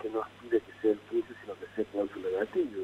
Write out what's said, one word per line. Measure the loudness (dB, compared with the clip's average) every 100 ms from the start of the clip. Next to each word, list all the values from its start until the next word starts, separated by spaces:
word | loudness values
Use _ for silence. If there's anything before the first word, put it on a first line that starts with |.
que | -4
no | -2
aspire | -4 -8 2 2
que | 2 2
sea | 4
el | 4 0
quince, | -2 -2 -6
sino | -12 -10
que | -6 -4
sea | -2
cláusula | 0 -2 -2 0 0
gatillo. | 2 2 0 -2